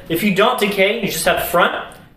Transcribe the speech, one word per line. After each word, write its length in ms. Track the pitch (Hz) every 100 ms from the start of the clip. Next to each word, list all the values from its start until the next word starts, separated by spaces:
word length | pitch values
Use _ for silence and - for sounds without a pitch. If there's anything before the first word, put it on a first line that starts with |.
| -
If 140 | 165
you 120 | 214
don't 240 | 185 226 240
decay, 420 | 208 190 190 226
you 60 | 202
just 160 | -
have 240 | - 165 -
front, 480 | 175 208 - - - -